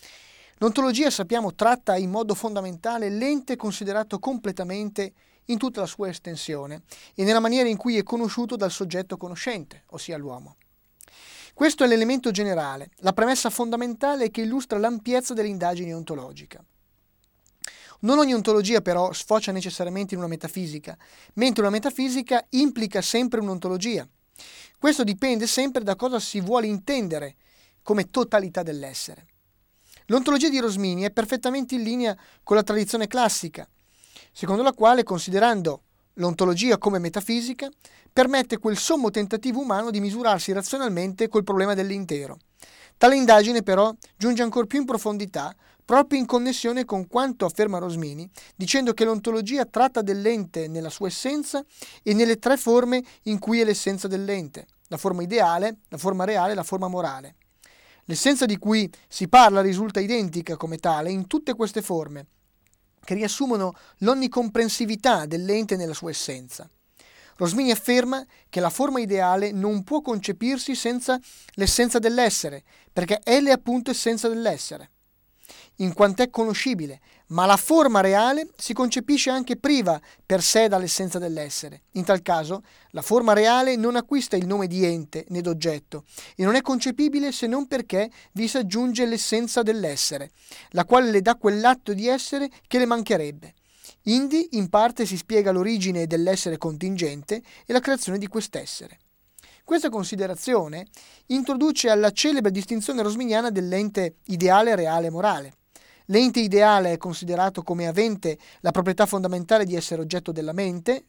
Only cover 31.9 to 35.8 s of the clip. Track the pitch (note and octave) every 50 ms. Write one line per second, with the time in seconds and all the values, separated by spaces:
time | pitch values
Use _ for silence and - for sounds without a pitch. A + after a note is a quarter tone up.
31.9 | A#3+ B3 A#3+ A3 F#3 - - _ _ _ _ - G3+ G#3+ G#3 - G#3 G#3+ G#3 G#3
32.9 | - A3+ G#3+ G#3 - B3+ A#3+ G#3 - - - D#3+ - - - - _ _ _ _
33.9 | _ _ _ _ _ - - _ _ - F#3 E3+ G3 G#3+ B3+ C4+ - - G#3+ A3+
34.9 | B3+ B3 G3 - F#3 E3 - F#3 F#3 G3 A3 A#3+ A3+ G3 E3 D#3+ C3+ -